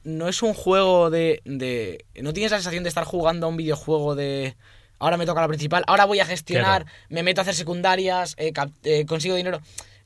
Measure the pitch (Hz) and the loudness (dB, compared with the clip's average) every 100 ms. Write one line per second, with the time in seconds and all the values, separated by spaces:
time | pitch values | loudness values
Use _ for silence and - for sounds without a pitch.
0 | 156 160 170 190 226 208 190 190 190 180 | -10 -6 -4 0 0 0 2 4 6 6
1 | 165 165 165 147 - 139 127 123 98 80 | 4 2 2 0 -4 -6 -4 -4 -6 -10
2 | - - 139 175 214 208 175 175 175 170 | -16 -10 -8 -4 -2 -2 -4 -6 -4 -4
3 | 160 180 160 170 165 165 156 147 - 156 | -4 0 0 0 -2 -2 -4 -4 -2 0
4 | 147 143 139 139 131 - - - - - | 0 -2 -4 -4 -6 -8 -20 -20 -20 -4
5 | 156 170 170 165 160 151 143 175 - 196 | 0 0 0 0 0 0 0 0 4 6
6 | 202 202 165 180 - 127 190 190 170 - | 6 4 0 -4 -2 0 2 2 -2 -16
7 | - 165 175 190 190 170 160 180 185 185 | -8 -2 0 0 0 -2 -4 0 2 2
8 | 185 180 170 - 160 151 143 - 147 151 | 0 -2 -2 -4 -4 -2 -6 -4 0 0
9 | 147 160 180 180 180 165 151 - - - | 0 -2 -2 -2 -2 -6 -8 -18 -18 -20